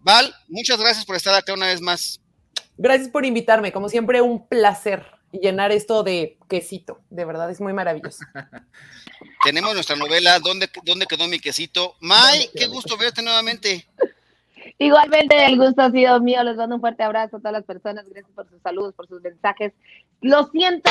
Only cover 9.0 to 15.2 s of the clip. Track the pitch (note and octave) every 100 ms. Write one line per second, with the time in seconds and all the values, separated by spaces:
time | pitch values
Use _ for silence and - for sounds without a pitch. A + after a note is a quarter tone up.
9 | - - - - - D3+ G#3 G3+ - D3
10 | D3 E3+ F3 F3 D#3+ F#3+ F#3+ F3+ E3+ F3+
11 | F#3 D#3 E3+ E3+ D3 C3+ D#3+ F3 F3+ -
12 | E3 G#3 C4 D4+ C4+ A3+ A#3+ B3+ A#3+ G#3+
13 | A#3+ A#3 A3+ A3+ A3+ A#3 G#3 F3+ - -
14 | - _ _ _ _ - - - C#4+ D4
15 | D4 D4+